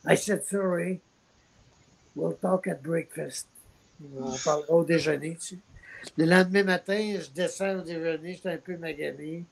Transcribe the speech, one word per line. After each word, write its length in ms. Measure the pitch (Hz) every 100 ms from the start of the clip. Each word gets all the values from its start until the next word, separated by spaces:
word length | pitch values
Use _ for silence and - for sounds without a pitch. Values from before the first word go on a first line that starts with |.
| -
I 80 | -
said, « 260 | - 202 -
Sorry, 500 | 196 190 175 180 180 _ _ _ _ _ _ _ _ _ _ _ -
we'll 200 | 160 165
talk 300 | 185 185 190
at 140 | 151
breakfast. » 680 | 143 165 - 160 147 - - - _ _ _ _ 147 135
On 160 | 127 -
parlera 300 | 160 151 151
au 100 | 165
déjeuner, 520 | 160 165 151 143 156 165
tu 160 | - 185
sais. 40 | _ - - - - -
Le 80 | 160
lendemain 380 | 180 185 196
matin, 560 | 190 180 - 208 214 196
je 80 | 143
descends 480 | 139 175 - 196 190
au 40 |
déjeuner, 500 | 165 170 165 160 165
j'étais 160 | 180 185
un 80 | 160
peu 180 | - 175
magané. 680 | 160 147 147 139 151 170 170